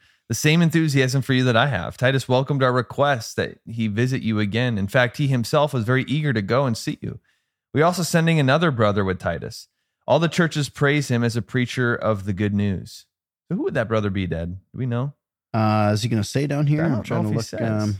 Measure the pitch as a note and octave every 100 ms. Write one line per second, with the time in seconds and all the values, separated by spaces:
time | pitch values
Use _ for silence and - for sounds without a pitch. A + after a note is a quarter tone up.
0 | _ _ - A#2 D3+ E3 E3+ E3 D#3+ C#3
1 | B2+ C3+ A#2+ B2+ B2+ A2+ C#3 G2+ C2 -
2 | B2+ C3+ - B2+ C#3 C#3 C3 B2 A#2 -
3 | C#3+ B2+ - - E2+ - - A#2 A2 G#2
4 | B2+ C3 A2 G#2+ G#2 A2 B2 G#2+ G2 C3+
5 | B2 - C#3+ C3 A2 D3+ D3 C3 G#2+ C3
6 | - C#3+ D3+ A2+ G2 A#2+ C#3 A2+ - -
7 | - A2 _ _ _ _ _ C3 E3 F3+
8 | E3+ E3+ E3 D#3+ C3 D3 E3+ A#2 G#2 G2+
9 | F#2+ F#2 - E2 - - - _ _ _
10 | - C#3 E3 - E3 D3+ C#3 - C#3+ D3
11 | C3+ A#2+ A#2+ A#2 - C3 B2 - A#2+ A#2+
12 | G#2+ G2+ G2 F#2+ G#2 G2+ G2+ F2+ - -
13 | - _ _ _ - F#3+ F#4 C#3+ G#2+ A2
14 | G#2 G2 F2+ E2 E2+ F#2+ - - B2+ A#2+
15 | C#3 - _ _ _ A2+ A2 A2 G#2 G#2+
16 | A2+ A2+ G2 C3+ C#3+ C#3+ D3 D3+ E3 A2+
17 | - A#2 A2 A2 A2 G#2 A2+ G#2+ G#2+